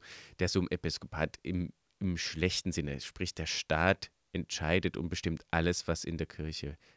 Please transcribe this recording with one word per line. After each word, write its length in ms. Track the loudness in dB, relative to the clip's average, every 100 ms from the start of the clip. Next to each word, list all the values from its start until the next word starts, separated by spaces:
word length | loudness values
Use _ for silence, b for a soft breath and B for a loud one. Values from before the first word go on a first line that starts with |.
| B B B -2
der 80 | 2
Summepiskopat 880 | 2 2 0 -2 -4 -6 -2 -2 -2
im, 300 | -4 -2 -2 -6 _ _
im 180 | -2 -2
schlechten 540 | -4 2 2 2 0
Sinne. 280 | -2 -2 -4
Sprich, 340 | -8 -4 -4 -2
der 100 | -4
Staat 640 | -4 0 4 6 4 0 _ _
entscheidet 640 | -6 -4 -2 2 4 2 -2
und 140 | -4
bestimmt 360 | -2 -2 -4 0
alles, 360 | 2 2 2 0
was 180 | -2 -2
in 120 | -4
der 100 | -6
Kirche 500 | -4 -6 -6 -8 -10 b